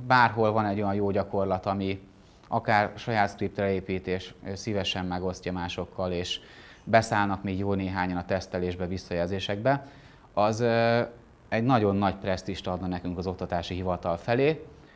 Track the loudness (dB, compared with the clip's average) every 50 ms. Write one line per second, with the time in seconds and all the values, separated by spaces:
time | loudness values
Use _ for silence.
0 | 2 4 6 6 6 6 4 4 2 4 4 2 2 2 0 0 0 0 0 0
1 | 0 2 2 0 -2 0 0 0 0 0 0 0 0 -2 -2 0 0 -2 -2 -4
2 | -8 -16 -20 -20 -20 -20 -20 -20 -8 -4 -2 -2 2 4 4 4 4 2 -2 -8
3 | -6 -2 2 2 2 0 0 -4 -6 -4 -2 -2 0 0 0 0 -2 -2 -4 -4
4 | -2 -4 -4 -4 -4 -10 -16 -14 -12 -10 -10 -8 -6 -4 -4 -2 -2 -2 -4 -4
5 | -4 -4 -4 -4 -4 -4 -6 -6 -6 -6 -4 -4 -4 -4 -4 -6 -8 -8 -6 -4
6 | -2 -2 -2 -2 -2 -4 -6 -8 -10 -16 -20 -20 -20 -20 -20 -16 -2 4 4 4
7 | 4 4 2 2 2 0 -2 -4 -4 -4 -4 -2 -2 -2 0 -2 -2 -2 -2 -2
8 | -2 -2 -2 -4 -2 -2 -2 -2 -2 -4 -4 -4 -2 -2 -4 -4 -6 -6 -6 -8
9 | -6 -4 -2 -2 -2 -2 -2 -4 -4 -4 -4 0 2 2 2 2 -2 -10 -18 -20
10 | -20 -20 -20 -20 -20 -6 0 2 2 2 2 2 2 2 4 4 4 4 4 4
11 | 2 0 -6 -14 -20 -20 -20 -20 -8 -4 -2 0 4 4 4 6 6 4 4 4
12 | 2 2 0 0 -2 -2 -2 -2 -4 -6 -8 -6 -4 -4 -4 -4 -2 -4 -4 -4
13 | -4 -6 -6 -4 -4 -4 -4 -4 -4 -4 -2 -4 -4 -4 -6 -4 -2 -2 -2 -2
14 | -2 -2 -2 -2 0 0 2 4 4 2 2 0 -6 -14 -20 -20 -20 -20 -20